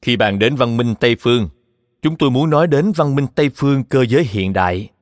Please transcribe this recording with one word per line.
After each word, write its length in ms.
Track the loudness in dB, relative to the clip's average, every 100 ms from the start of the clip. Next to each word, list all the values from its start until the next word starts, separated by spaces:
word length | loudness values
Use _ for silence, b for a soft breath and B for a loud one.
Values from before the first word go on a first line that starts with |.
Khi 140 | -2 0
bàn 220 | 0 2
đến 180 | 0 0
văn 200 | -2 0
minh 180 | -2 0
Tây 160 | 0 0
phương, 280 | 2 0 0 -10 _ _ _ _
chúng 140 | -4 0
tôi 140 | 0
muốn 200 | 0 2
nói 160 | 2 2
đến 260 | 2 0
văn 220 | 0 0
minh 120 | 0 -2
Tây 160 | -2 -2
phương 300 | 0 -2 0
cơ 220 | 0 0 2
giới 160 | 0
hiện 280 | 0 -4 -4
đại 380 | 0 -2 -2 -10 _